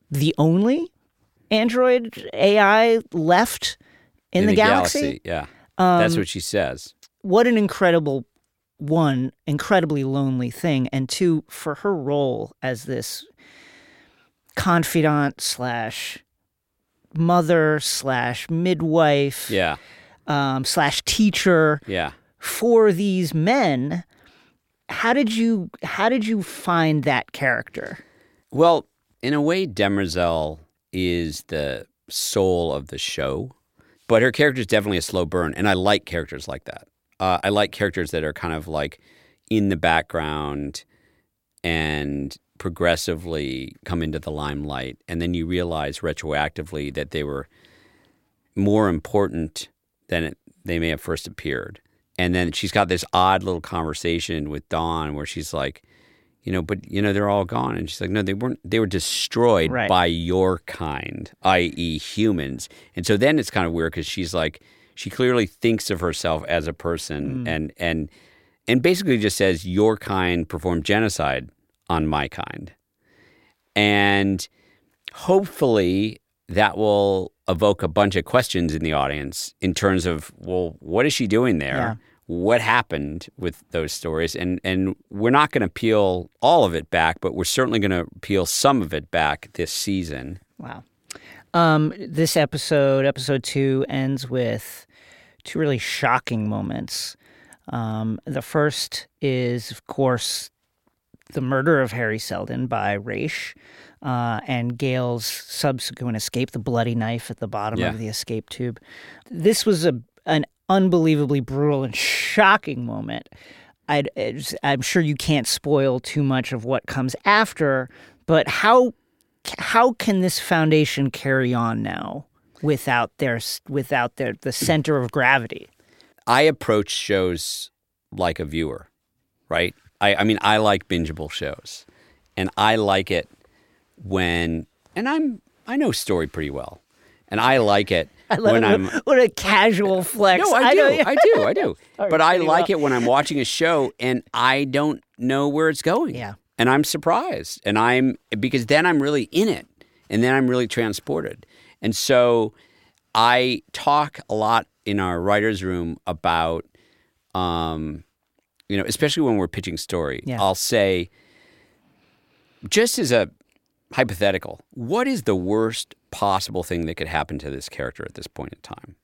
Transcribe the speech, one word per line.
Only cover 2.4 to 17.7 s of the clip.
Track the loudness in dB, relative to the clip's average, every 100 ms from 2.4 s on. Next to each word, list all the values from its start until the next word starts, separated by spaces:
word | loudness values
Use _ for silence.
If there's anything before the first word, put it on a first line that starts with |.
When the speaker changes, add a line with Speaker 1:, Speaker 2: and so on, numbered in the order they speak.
| 4 6
Speaker 1:
I | 6 6 6 4 0
left | -2 4 4 4 -2 -8 -8 _ _ _ _ _
in | 2
Speaker 2:
In | 4
Speaker 1:
the |
Speaker 2:
the | 6
Speaker 1:
galaxy. | 6 4 2 0
Speaker 2:
galaxy, | -2 -6
yeah. | -6 -6 -6 -16 _ 0
That's | 4 6 4
Speaker 1:
Um, | 2
Speaker 2:
what | -2
she | -6
says. | -4 0 0 -4 -12 -20 _ _
Speaker 1:
What | 0 4 4
an | 4
incredible, | 2 2 4 4 2 -2 -6 _ _ _ _ _
one, | -2 2 2 2 -2 -6 -4
incredibly | -4 2 2 2 -2
lonely | -2 0 0 0 -4
thing, | -4 -2 0 0
and | -2 -4
two, | 0 0 0 -2
for | -10 -8 -4
her | -2
role | -2 -2 0 0 -2 -8 _
as | -6 -6
this | -6 -8 -8 -12 -16 _ -20 -20 -20 -20 _ _ _ _ _ _ _ -4
confidant | 0 2 2 2 2 2 0 -2
slash | -6 -4 -4 -4 -6 -8 -12 -14 -20 _ _ _ _ _ _ _ _
mother | -2 2 4 4 4 4